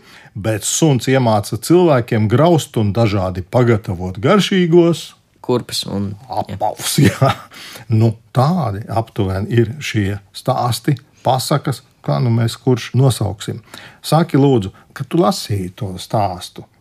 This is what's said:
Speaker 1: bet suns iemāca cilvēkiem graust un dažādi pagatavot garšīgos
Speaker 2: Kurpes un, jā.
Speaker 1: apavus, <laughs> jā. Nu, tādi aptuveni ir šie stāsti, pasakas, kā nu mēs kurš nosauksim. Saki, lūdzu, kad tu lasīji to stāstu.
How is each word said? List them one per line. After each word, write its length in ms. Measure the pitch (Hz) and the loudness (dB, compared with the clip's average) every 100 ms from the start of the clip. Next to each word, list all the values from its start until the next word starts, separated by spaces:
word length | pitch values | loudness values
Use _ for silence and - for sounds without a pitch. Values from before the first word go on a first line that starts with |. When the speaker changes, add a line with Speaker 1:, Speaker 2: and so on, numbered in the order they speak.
| - - - | -4 -20 -16
Speaker 1:
bet 320 | - 101 107 - | -8 -4 -4 -4
suns 400 | - 165 131 - | 0 2 2 2
iemāca 480 | 131 120 107 107 107 | 2 2 0 -2 -8
cilvēkiem 640 | - 175 175 135 110 117 107 | 2 4 6 4 2 0 2
graust 460 | 117 160 165 - 123 | 4 4 4 0 -2
un 80 | 104 98 | 0 0
dažādi 480 | 113 101 92 92 87 | 0 0 -2 -6 -4
pagatavot 720 | 123 120 110 - 87 90 95 | 0 2 2 -2 -8 -8 -4
garšīgos 880 | - 208 - 196 175 175 170 165 - - _ _ - | 2 2 2 0 4 6 4 2 -6 -20 _ _ -4
Speaker 2:
Kurpes 380 | 123 - - - | -2 -2 -8 -6
un, 220 | 95 101 101 - | -6 -6 -8 -10
jā. 140 | - - 101 | -8 -6 -6
Speaker 1:
apavus, 400 | 107 - - - | -6 -6 -4 2
<laughs> 40 | 143 | 4
jā. 240 | - 135 - - - - - - | 4 0 0 -8 -20 -20 -20 -2
Nu, 220 | 110 113 104 _ | 2 2 0 _
tādi 480 | - 135 180 120 98 117 | 0 0 0 -2 -6 -6
aptuveni 720 | 107 110 - 95 95 104 117 | -4 -4 -4 -2 -2 0 0
ir 140 | 110 147 | 0 -2
šie 380 | - 110 95 101 - | -6 -2 -2 -4 -12
stāsti, 640 | - - 127 120 120 - 135 - _ | -10 -4 -2 -2 -2 -2 -4 -6 _
pasakas, 600 | - 127 - 147 156 127 - _ | -2 -2 0 -2 -2 -8 -10 _
kā 160 | - 143 | -4 -2
nu 160 | 127 | 0
mēs 240 | 117 113 - | 0 0 -2
kurš 380 | - 123 - 120 | 0 0 0 2
nosauksim. 640 | 135 117 107 107 - 110 - - - - | 2 2 -4 -6 -10 -12 -14 -20 -20 -16
Saki, 400 | - 156 170 147 | -2 0 2 4
lūdzu, 320 | 139 127 95 - _ - | 4 4 0 -8 _ -14
kad 140 | 143 | -4
tu 80 | 165 | 2
lasīji 480 | 196 190 - 101 90 - | 2 0 -4 -6 -6 -10
to 160 | 101 92 | -12 -12
stāstu. 640 | - 117 101 90 - - - _ | -6 -2 -2 -4 -12 -18 -20 _